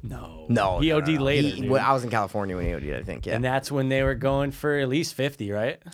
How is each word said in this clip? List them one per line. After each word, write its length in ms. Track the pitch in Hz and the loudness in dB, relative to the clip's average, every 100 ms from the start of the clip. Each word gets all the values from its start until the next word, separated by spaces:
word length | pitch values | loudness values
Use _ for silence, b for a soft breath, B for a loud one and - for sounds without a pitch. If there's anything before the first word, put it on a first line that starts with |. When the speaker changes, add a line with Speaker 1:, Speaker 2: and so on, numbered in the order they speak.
Speaker 1:
No. 420 | 127 67 - - - | -10 -10 -12 -14 0
Speaker 2:
No, 280 | 120 98 90 | 2 4 4
Speaker 1:
He 100 | 156 | 4
Speaker 2:
no, 100 | 156 | 4
no, 40 | |
Speaker 1:
O 20 | 151 | 4
D'd 100 | 156 | 2
Speaker 2:
no. 60 | |
Speaker 1:
later, 240 | 135 143 147 | 4 4 2
Speaker 2:
He, 140 | 92 | 0
Speaker 1:
dude. 80 | - | 2
Speaker 2:
well, 120 | 135 | 2
I 80 | 123 | 4
was 100 | 135 | 2
in 80 | 120 | 2
California 440 | 110 98 107 98 90 | 0 0 -2 -4 -2
when 100 | 87 | -2
he 60 | |
O 60 | 82 | -2
D'd, 140 | 71 | -4
I 80 | 64 | -6
think, 240 | 98 69 - | -6 -8 -4
yeah. 80 | |
Speaker 1:
And 100 | 117 | -2
that's 280 | 127 135 135 | 0 0 -2
when 180 | 143 131 | -2 0
they 140 | 135 | 2
were 100 | 135 | 0
going 380 | 127 131 139 139 | 0 0 0 -2
for 260 | 139 151 143 | -2 -2 0
at 100 | 135 | 2
least 280 | 139 160 - | 0 -2 -2
fifty, 360 | 139 139 101 | -4 -2 -6
right? 280 | 104 117 156 170 | -2 -2 -4 -14